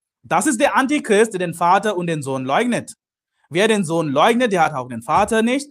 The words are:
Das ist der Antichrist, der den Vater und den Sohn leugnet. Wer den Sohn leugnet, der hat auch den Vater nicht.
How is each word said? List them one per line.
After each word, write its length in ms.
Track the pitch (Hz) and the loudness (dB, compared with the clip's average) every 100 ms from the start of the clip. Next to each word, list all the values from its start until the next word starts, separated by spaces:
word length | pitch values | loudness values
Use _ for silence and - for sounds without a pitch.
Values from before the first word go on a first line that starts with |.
| _ _ | _ _
Das 240 | - 160 240 | -2 0 0
ist 140 | 233 | 0
der 160 | 262 202 | 2 2
Antichrist, 560 | 262 294 294 208 220 | 0 -2 2 2 2
der 60 | 190 | 0
den 140 | 180 | -6
Vater 440 | 170 175 190 214 185 | -2 2 2 2 -4
und 100 | 175 | -4
den 140 | 160 | -4
Sohn 240 | 135 135 131 | -4 -6 -2
leugnet. 480 | 147 240 208 - - _ _ _ _ _ | 0 0 -2 -6 -16 _ _ _ _ _
Wer 180 | 151 - | 0 2
den 160 | 208 | 2
Sohn 260 | 165 165 160 | 0 -2 0
leugnet, 440 | 135 185 233 254 | 2 4 4 0
der 100 | 190 | 2
hat 100 | 160 | 0
auch 140 | 147 127 | -2 -8
den 140 | 117 | -10
Vater 400 | 113 160 208 220 | -2 0 2 0
nicht. 260 | 226 262 285 | 0 -2 -6